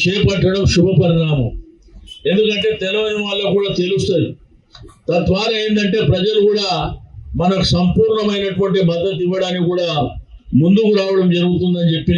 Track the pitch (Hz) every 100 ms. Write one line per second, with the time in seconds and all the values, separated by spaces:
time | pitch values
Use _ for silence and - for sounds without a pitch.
0 | 175 202 - 196 185 190 190 180 180 185
1 | 175 165 156 147 113 - - - - -
2 | - - 143 196 214 208 220 214 185 208
3 | 214 208 202 202 196 196 196 175 180 196
4 | - 170 135 - - _ _ - - _
5 | - 175 - 185 220 220 214 208 196 208
6 | - 185 202 214 202 202 196 165 160 -
7 | - - - - 180 190 - 175 180 -
8 | 220 214 208 202 196 185 196 196 170 170
9 | 196 180 180 190 185 180 170 180 170 156
10 | 135 - - - - 127 165 202 214 202
11 | 190 190 180 175 175 175 180 175 170 160
12 | 170